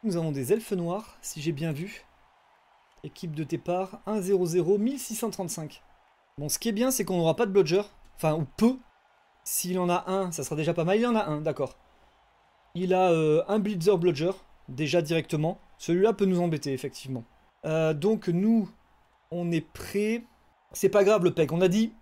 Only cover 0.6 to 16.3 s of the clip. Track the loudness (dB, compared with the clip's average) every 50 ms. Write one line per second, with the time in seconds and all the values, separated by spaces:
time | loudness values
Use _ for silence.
0.6 | 0 -4 -4 -4 -2 -4 -4 -6 -8 -12 -20 -16 -14 -14 -12 -6 -4 -4 -4 -2
1.6 | -4 -4 -4 -4 -8 -10 -12 -16 -20 _ _ _ _ _ _ _ _ _ _ _
2.6 | _ _ _ _ _ _ _ _ -18 -18 -16 -12 -12 -10 -6 -8 -6 -4 -6 -6
3.6 | -4 -4 -4 -4 -4 -6 -10 -14 _ -4 -4 -4 0 2 2 2 2 2 2 0
4.6 | 2 2 2 2 2 0 -2 -4 -8 -8 -8 -6 -6 -6 -4 -6 -8 -8 -6 -8
5.6 | -8 -10 -12 -16 _ _ _ _ _ _ _ _ _ _ _ -8 -6 -6 -6 -2
6.6 | -2 -2 0 0 0 0 0 -2 -2 0 0 2 2 2 2 2 0 2 4 4
7.6 | 4 4 2 0 0 -2 -10 -20 -20 -20 _ -2 -2 0 0 0 -2 -6 0 4
8.6 | 4 4 4 2 -8 _ _ _ _ _ _ _ _ _ _ _ _ -6 -6 -4
9.6 | -4 -2 -2 0 0 2 0 0 0 -2 -2 -2 -2 -4 -4 -8 -6 -6 -4 -2
10.6 | -2 -2 0 0 0 2 2 2 2 2 2 0 0 0 -4 -2 -2 -4 -2 -2
11.6 | -4 -6 -6 _ _ _ _ _ _ _ _ _ _ _ _ _ _ _ _ _
12.6 | _ _ _ -6 0 2 4 4 6 6 4 4 4 4 4 2 2 0 0 0
13.6 | 0 0 -2 0 2 4 4 4 4 2 2 2 -2 -2 -2 -4 -10 _ -20 _
14.6 | _ -16 -6 -4 -4 0 2 0 0 2 -2 -2 -2 -2 -2 -2 -2 -2 -4 -6
15.6 | -14 _ -20 _ -2 0 2 4 4 4 4 2 2 2